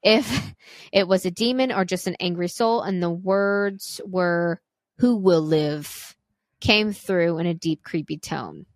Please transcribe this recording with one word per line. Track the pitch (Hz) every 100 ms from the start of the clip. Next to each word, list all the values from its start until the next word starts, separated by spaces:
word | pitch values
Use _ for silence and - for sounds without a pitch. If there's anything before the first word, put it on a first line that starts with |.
if | 208 220 277 254 - - - - -
it | - 185
was | 185
a | 185
demon | 175 233 254 262
or | -
just | 185 185 -
an | -
angry | 180 175 175
soul, | - 226 233
and | 175 185
the | 175
words | 170 185 196 202 202 202 196 - -
were, | - 185 180 170 170 170 _ _ _ _
Who | 247 233
will | 190 170
live? | 156 156 151 151 147 - - - _ _ _ _
came | - 214 214
through | 202 - 185 170 160
in |
a | 175
deep, | 170 165 156
creepy | - 170 147 151
tone. | - 151 107 76 175